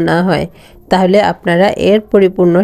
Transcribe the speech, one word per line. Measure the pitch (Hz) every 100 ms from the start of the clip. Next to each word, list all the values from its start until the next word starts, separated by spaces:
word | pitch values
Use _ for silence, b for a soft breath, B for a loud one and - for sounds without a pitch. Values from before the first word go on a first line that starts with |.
| 165
না | 160 185
হয়, | 151 160 b b b -
তাহলে | 185 185 196 190
আপনারা | 170 - 170 196 - 180
এর | 214 208
পরিপূর্ণ | 208 190 190 180 170